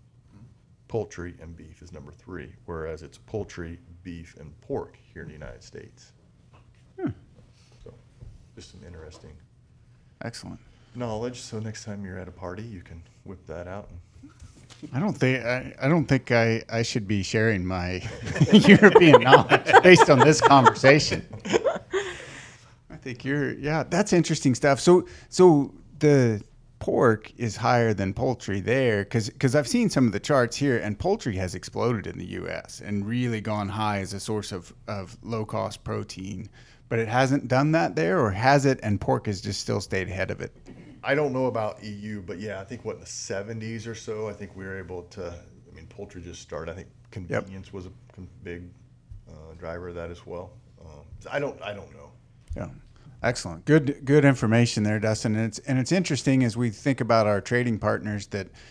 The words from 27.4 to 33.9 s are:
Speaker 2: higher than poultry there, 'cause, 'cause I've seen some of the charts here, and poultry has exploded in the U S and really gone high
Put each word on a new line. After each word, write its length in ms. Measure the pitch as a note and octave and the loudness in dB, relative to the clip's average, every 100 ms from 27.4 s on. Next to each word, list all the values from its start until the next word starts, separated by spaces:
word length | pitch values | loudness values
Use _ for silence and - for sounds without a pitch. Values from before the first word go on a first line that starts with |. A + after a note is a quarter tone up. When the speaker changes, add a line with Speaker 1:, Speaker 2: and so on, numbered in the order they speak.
| A#2 G2 | -8 -4
Speaker 2:
higher 360 | A#2+ B2 A#2 | 0 2 2
than 220 | G2 F#2+ | 0 -4
poultry 460 | F#2+ C3+ A#2 - G2 | -2 -4 -4 -6 -6
there, 440 | F#2+ B2+ B2+ G#2 | -2 0 0 0
'cause, 260 | G2 A#2 G#2+ - | -2 -4 -4 -2
'cause 160 | C3+ | 0
I've 140 | C#3 C#3+ | 0 0
seen 220 | A#3+ A3 | 0 0
some 160 | - B2 | 2 0
of 60 | |
the 80 | G2 | 0
charts 360 | - C#3+ A#2 - | 0 0 0 -2
here, 220 | C#3+ A#2+ | -2 0
and 200 | G2+ G#2 | -2 -4
poultry 380 | F3 G#3+ - F#2 | -4 -4 -4 -6
has 180 | F2+ | -6
exploded 520 | F2+ - G#2+ A2 A#2 F2+ | -8 -10 -6 -4 -4 -8
in 100 | F2+ | -12
the 80 | F2+ | -12
U 220 | F#2+ F2 | -10 -10
S 320 | E2+ - - | -12 -14 -16
and 260 | - G#2 G2+ | -8 -6 -4
really 360 | A#2+ B2 A2 | -4 -4 -4
gone 260 | G2+ G#2+ G2+ | -4 -6 -6
high 300 | G#2 G#2+ | -4 -4